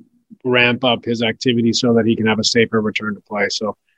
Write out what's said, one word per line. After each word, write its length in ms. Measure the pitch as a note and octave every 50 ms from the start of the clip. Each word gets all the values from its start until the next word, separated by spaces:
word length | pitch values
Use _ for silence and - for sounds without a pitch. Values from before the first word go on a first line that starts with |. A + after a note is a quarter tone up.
| - _ _ _ _ _ - _ -
ramp 400 | B2+ B2 B2 A#2+ A#2+ A#2+ A2+ C3+
up 220 | B2+ A#2 G#2+ -
his 180 | A#2 A#2+ A2+ A#2
activity 500 | A2 A2 - - C3 A#2+ A#2+ A#2 A#2 G#2+
so 200 | - B2+ A#2+ A#2
that 120 | A#2 G#2+
he 100 | A2+ A2+
can 120 | A2+ G#2+
have 120 | A2 A2 G#2+
a 40 | G#2+
safer 380 | - - A#2+ A2+ - A2+ A2
return 340 | G#2+ G#2+ - - G#2+ G#2+ G2+
to 60 | G2
play. 260 | _ _ G#2+ G#2 G2+ G2
So 280 | - - A2 G2+ - - _ _ _